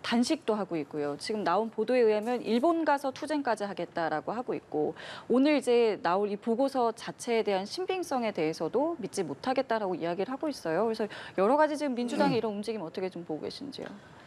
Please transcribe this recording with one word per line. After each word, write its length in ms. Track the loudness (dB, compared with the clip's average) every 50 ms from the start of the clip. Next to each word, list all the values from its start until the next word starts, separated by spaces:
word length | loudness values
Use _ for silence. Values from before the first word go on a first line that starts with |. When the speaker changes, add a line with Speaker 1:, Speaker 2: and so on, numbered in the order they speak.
| -2
Speaker 1:
단식도 500 | 0 2 2 4 2 0 -2 0 0 0
하고 220 | 0 -2 -2 -2 -4
있고요. 380 | -4 -4 -4 -4 -4 -2 -4 -4
지금 260 | -4 -4 -4 -2 0
나온 280 | 2 2 2 0 0
보도에 300 | -2 -2 0 2 4 4
의하면 420 | 6 6 4 2 0 -2 -2 -2 0
일본 420 | 0 2 4 4 4 4 4 2
가서 240 | 2 2 2 0 -2
투쟁까지 540 | -6 -6 -4 -2 -2 -2 0 0 -2 -2 -2
하겠다라고 680 | -4 -4 -4 -6 -4 -2 -2 -2 0 0 -2 -2 -4
하고 220 | -6 -6 -4 -4 -4
있고 400 | -6 -6 -4 -2 -2 0 -2 -2 -6 -10 -14 -14 -8 -2 2
오늘 280 | 4 4 6 6 4 4
이제 400 | 4 4 4 4 4 4 2 0 0
나올 260 | 2 2 2 2 0
이 60 | -2
보고서 560 | -2 -2 0 0 2 2 2 2 2 0 0
자체에 500 | 0 -2 -8 -12 -12 -8 -4 0 0 0
대한 240 | 2 2 0 0 0
신빙성에 640 | -4 -6 -6 -4 -2 -2 -2 -2 -2 -2 -2 -2 -2 0
대해서도 640 | 0 0 0 0 -2 -2 0 2 2 2 0 0 -4
믿지 240 | -6 -6 -4 -4 -4
못하겠다라고 720 | -4 -6 -6 -4 -2 0 0 0 0 0 -2 0 -2 -2
이야기를 360 | -2 -2 -2 -2 -2 -2 -4
하고 180 | -4 -4 -4 -4
있어요. 340 | -4 -4 -4 -2 0 2 2
그래서 240 | 0 0 -2 -4 -4 -6 -10 -14 -6 0 2
여러 180 | 4 4 6 6
가지 180 | 4 4 2
지금 200 | 0 -2 -2 -2
민주당의 400 | -2 -2 -2 0 2 2 4 2
Speaker 2:
음. 20 | 2
Speaker 1:
이런 220 | 0 -2 -2 -4
움직임 220 | -4 -6 -6 -6
어떻게 260 | -6 -8 -6 -6 -6 -6
좀 140 | -6 -8 -8
보고 160 | -6 -6 -6 -6
계신지요? 420 | -8 -8 -8 -10 -12 -10 -10 -10 -12 -12 -16 -18 -20 -20 -20 -20